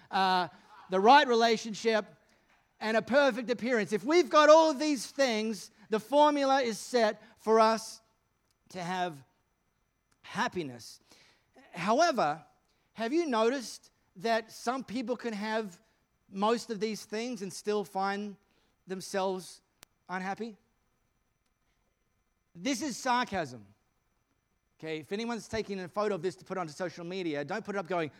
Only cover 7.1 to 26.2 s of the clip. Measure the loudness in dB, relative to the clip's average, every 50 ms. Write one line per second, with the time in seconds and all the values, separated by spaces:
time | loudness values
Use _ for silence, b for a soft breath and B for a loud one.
7.1 | 0 -4 B B B B 0 4 6 6 6 6 4 0 -4 -10 -14 -18 _ _
8.1 | _ _ _ _ _ _ _ _ _ _ _ _ -12 -10 -8 -6 -4 -2 -4 -4
9.1 | -6 -10 -18 _ _ _ _ _ _ _ _ _ _ _ _ _ _ _ _ _
10.1 | _ _ _ -12 -6 -4 -4 -4 -4 -6 -8 -8 -12 -14 -18 -20 -20 -20 b b
11.1 | b b b b b b b b b -20 -20 -18 -12 -8 -2 0 2 4 4 2
12.1 | 2 2 0 0 -2 -4 -10 _ _ _ _ _ _ _ _ _ _ -8 -6 -2
13.1 | -2 -2 -2 0 0 2 2 2 0 -2 -6 -10 -14 -18 -20 _ _ _ _ _
14.1 | _ -8 -2 -2 -2 -2 -2 -6 -14 -8 -6 -6 -4 -4 -8 -8 -8 -6 -4 -4
15.1 | -6 -6 -6 -8 -6 -6 -6 -4 -4 -4 -4 -6 -10 -16 _ _ _ _ _ _
16.1 | _ _ _ _ -6 -2 0 0 0 0 -2 -6 -6 -6 -4 -6 -6 -8 -10 -10
17.1 | -8 -8 -6 -6 -8 -8 -10 -12 -12 -8 -6 -4 -4 -4 -4 -4 -4 -4 -2 -2
18.1 | -4 -4 -8 -10 -12 -16 _ _ _ _ _ _ _ _ _ -12 -12 -12 -10 -6
19.1 | -4 -2 -2 -2 -4 -6 -8 -14 -20 -20 _ _ _ _ -20 _ _ _ _ -10
20.1 | -10 -8 -6 -8 -8 -8 -10 -12 -12 -16 _ _ _ _ _ _ _ _ _ _
21.1 | _ _ _ _ _ _ _ _ _ _ _ _ _ _ _ _ _ _ _ _
22.1 | _ _ _ _ _ _ _ _ _ -8 -4 -4 -2 -2 -4 -6 -6 -4 -2 0
23.1 | 0 0 0 -2 -4 -4 -6 -6 -8 -14 -18 -20 _ _ _ _ _ _ _ _
24.1 | _ _ _ _ _ _ _ _ _ _ _ _ _ _ -10 -10 -10 -10 -8 -8
25.1 | -8 -6 -6 -6 -6 -8 -8 -8 -6 -6 -6 -6 -8 -10 -10 -8 -4 -4 -2 -2
26.1 | -2 -2